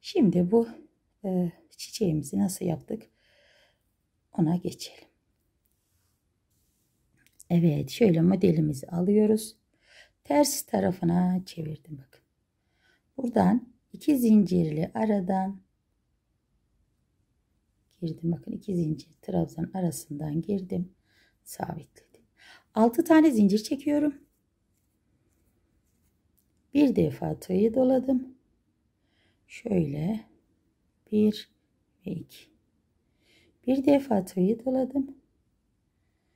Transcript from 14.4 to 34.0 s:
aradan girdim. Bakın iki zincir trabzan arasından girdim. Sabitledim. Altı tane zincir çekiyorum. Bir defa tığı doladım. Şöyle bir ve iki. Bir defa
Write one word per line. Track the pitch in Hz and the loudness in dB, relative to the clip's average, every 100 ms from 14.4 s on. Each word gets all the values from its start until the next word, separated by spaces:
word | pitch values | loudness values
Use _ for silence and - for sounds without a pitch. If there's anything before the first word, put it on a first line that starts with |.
| 175 180 160 151 180 | 6 2 0 -2 -4
aradan | 226 220 208 180 190 190 196 _ _ _ _ _ _ _ _ _ _ _ _ _ _ _ _ _ _ _ _ _ _ _ _ | -2 -2 -2 -2 -2 -4 -8 _ _ _ _ _ _ _ _ _ _ _ _ _ _ _ _ _ _ _ _ _ _ _ _
girdim. | 170 156 165 | -10 -6 -4
Bakın | 165 - | -6 -8
iki | - - 175 | -12 -6 -4
zincir | 156 156 - _ | -2 -4 -10 _
trabzan | - 180 165 - 170 | -6 -4 -4 -4 -8
arasından | 190 175 - - 143 156 151 | -4 -4 -4 -10 -10 -6 -6
girdim. | 165 202 185 185 180 _ _ _ _ _ | -4 -6 -4 -6 -8 _ _ _ _ _
Sabitledim. | - - - - - _ _ _ _ _ - - _ | -20 -12 -10 -10 -16 _ _ _ _ _ -20 -20 _
Altı | - 233 240 | 0 2 2
tane | 330 320 311 | 4 6 6
zincir | 233 202 208 | 6 4 2
çekiyorum. | 220 277 302 294 302 285 _ _ _ _ _ _ _ _ _ _ _ _ _ _ _ _ _ _ _ _ _ _ _ _ _ | -2 -4 -2 0 0 -4 _ _ _ _ _ _ _ _ _ _ _ _ _ _ _ _ _ _ _ _ _ _ _ _ _
Bir | 277 285 180 | 2 2 4
defa | 160 135 165 156 | 0 -2 -6 -8
tığı | - 185 226 | -4 0 0
doladım. | 240 254 262 262 254 - - _ _ _ _ _ _ _ _ _ _ _ | 2 2 2 0 -2 -4 -14 _ _ _ _ _ _ _ _ _ _ _
Şöyle | - 233 190 151 147 165 220 - _ _ _ _ _ _ _ _ | -14 -2 0 0 -4 -4 -6 -10 _ _ _ _ _ _ _ _
bir | 214 214 214 - _ _ _ _ _ - | 2 2 0 -10 _ _ _ _ _ -10
ve | |
iki. | 170 - - - _ _ _ _ _ _ _ _ _ _ _ - | -10 -12 -20 -20 _ _ _ _ _ _ _ _ _ _ _ -4
Bir | 269 | 0
defa | 269 285 | 4 2